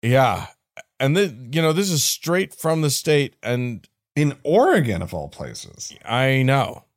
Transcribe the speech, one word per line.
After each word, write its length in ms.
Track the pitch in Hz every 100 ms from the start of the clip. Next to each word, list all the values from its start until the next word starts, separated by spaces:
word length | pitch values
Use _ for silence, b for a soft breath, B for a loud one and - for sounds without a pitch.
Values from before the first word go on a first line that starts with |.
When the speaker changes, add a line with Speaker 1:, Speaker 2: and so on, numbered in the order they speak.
Speaker 1:
Yeah. 460 | 113 127 127 90 76 - _ - - _
And 160 | 135 165
the, 120 | 240 117 123
you 100 | 151
know, 100 | 160
this 200 | 160 196
is 120 | 160
straight 480 | - - - 175 190
from 300 | - 165 160
the 80 | 156
state, 460 | 131 - 151 135 _
and 440 | 110 123 123 113 _ _ _ -
Speaker 2:
in 200 | 147 -
Oregon, 600 | 143 180 302 285 127 90
of 100 | 87
all 140 | 85 73
places. 640 | - 67 57 - - - -
Speaker 1:
I 380 | - 117 131 131
know. 440 | 131 135 110 - _